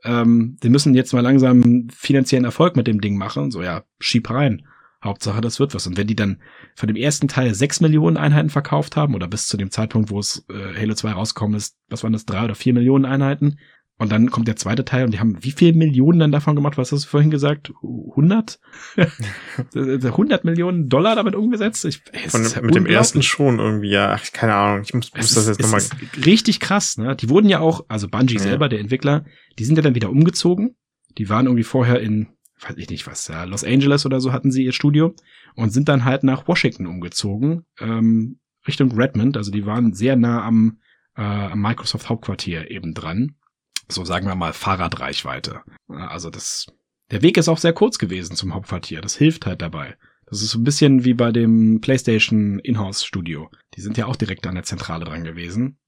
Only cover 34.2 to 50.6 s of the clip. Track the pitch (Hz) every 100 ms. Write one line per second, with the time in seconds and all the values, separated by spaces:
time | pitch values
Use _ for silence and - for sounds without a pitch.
34.2 | 127 127 139 131 127 127 147 147 165 -
35.2 | _ _ _ - 110 113 147 143 123 135
36.2 | 135 131 - 175 135 - 90 90 87 -
37.2 | 101 101 135 170 165 _ 113 113 113 113
38.2 | 113 - _ _ - 143 135 113 131 110
39.2 | 117 139 101 101 101 110 120 92 117 131
40.2 | 117 117 110 113 113 110 _ _ _ -
41.2 | 104 104 98 104 101 120 - 113 - 113
42.2 | - 95 - 85 80 95 87 80 85 92
43.2 | 139 - _ _ _ - _ - 90 92
44.2 | 98 92 85 - 101 95 85 - 65 69
45.2 | 67 64 - - - - _ 71 90 85
46.2 | 85 - - - - _ _ _ _ 104
47.2 | 156 196 160 160 170 165 220 - 95 92
48.2 | 87 85 95 90 - 90 - 80 98 -
49.2 | 147 160 - 90 85 78 69 - _ _
50.2 | _ 104 107 113